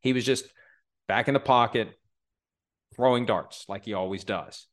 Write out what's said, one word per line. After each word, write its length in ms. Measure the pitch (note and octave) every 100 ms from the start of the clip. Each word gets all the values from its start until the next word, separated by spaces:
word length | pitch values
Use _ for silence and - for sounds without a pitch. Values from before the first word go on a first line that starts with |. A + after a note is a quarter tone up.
He 120 | B2+
was 120 | B2+ A#2
just 200 | B2 - _ _ _ _ _ -
back 200 | G2 B2
in 60 |
the 60 | C#3
pocket, 500 | - B2 A#2+ A#2+ G#2+ - _ _ _ _ _ _ _ _ _ -
throwing 300 | B2+ B2 A#2
darts 400 | F#2+ - - -
like 180 | G2 A2
he 80 |
always 300 | G2 F#2 G2
does. 440 | - F#2+ - - -